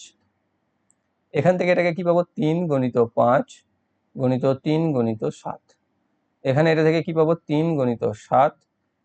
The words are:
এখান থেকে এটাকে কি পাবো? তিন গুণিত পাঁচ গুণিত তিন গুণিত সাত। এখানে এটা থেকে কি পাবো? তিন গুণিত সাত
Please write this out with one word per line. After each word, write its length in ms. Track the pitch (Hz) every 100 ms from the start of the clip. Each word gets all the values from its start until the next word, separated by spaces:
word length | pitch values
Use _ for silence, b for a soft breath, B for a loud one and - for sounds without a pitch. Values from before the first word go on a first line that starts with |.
| - _ _ _ _ _ _ _ _ _ _ _ _
এখান 200 | 151 170 180
থেকে 120 | 180
এটাকে 200 | 180 180 165
কি 60 | 175
পাবো? 140 | 170 175 -
তিন 200 | 151 165 175
গুণিত 260 | 139 127 120 113 -
পাঁচ 300 | 117 135 - - _ _ _ _ _ -
গুণিত 300 | 127 127 135 131 151
তিন 160 | 156 165 135
গুণিত 260 | 113 110 143 -
সাত। 220 | - - _ _ _ _ _ _ _ _ 135
এখানে 220 | 131 165
এটা 100 | 160 156
থেকে 120 | 165 147
কি 80 | 160
পাবো? 120 | 160 165 -
তিন 160 | 147 165 156
গুণিত 260 | 127 117 113 104 -
সাত 280 | 127 147 - _ _ _ _